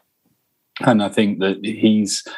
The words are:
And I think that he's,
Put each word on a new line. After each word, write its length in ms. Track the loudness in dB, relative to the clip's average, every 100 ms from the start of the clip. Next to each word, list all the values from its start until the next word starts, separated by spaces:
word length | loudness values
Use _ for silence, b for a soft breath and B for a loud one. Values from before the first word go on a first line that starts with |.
| _ _ _ _ _ _ _ -4
And 200 | 0 2
I 60 | 0
think 320 | 0 0 0
that 240 | -2 -2
he's, 580 | -6 0 2 4 0 -4 B